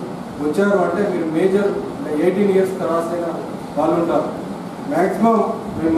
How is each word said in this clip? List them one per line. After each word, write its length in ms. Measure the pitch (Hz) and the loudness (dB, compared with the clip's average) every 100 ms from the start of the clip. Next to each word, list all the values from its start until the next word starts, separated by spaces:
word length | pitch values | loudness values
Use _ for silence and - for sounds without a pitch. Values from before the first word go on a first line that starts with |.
| - - - - | -8 -10 -10 -4
వచ్చారు 340 | 147 185 202 190 170 | -2 2 2 4 2
అంటే 160 | 202 196 | 2 0
మీరు 140 | 170 160 160 | 0 0 2
major 320 | 185 202 202 - - - | 4 4 2 -2 -4 -6
అంటే 160 | 151 151 | -4 0
eighteen 300 | 175 190 196 190 | 2 4 4 4
years 220 | 185 - | 2 0
క్రాస్ 300 | 165 170 - 175 | -2 0 0 -2
అయిన 120 | 165 - - - - - | -4 -4 -8 -10 -6 -2
వాళ్ళు 160 | 160 170 | 2 2
ఉంటారు. 260 | 165 147 - - - - - - - | 2 0 -2 -6 -8 -10 -10 -10 -4
Maximum 440 | 302 - 180 226 220 - - - 151 | 0 0 2 2 4 2 -2 -6 -2
మీ 100 | 160 | 0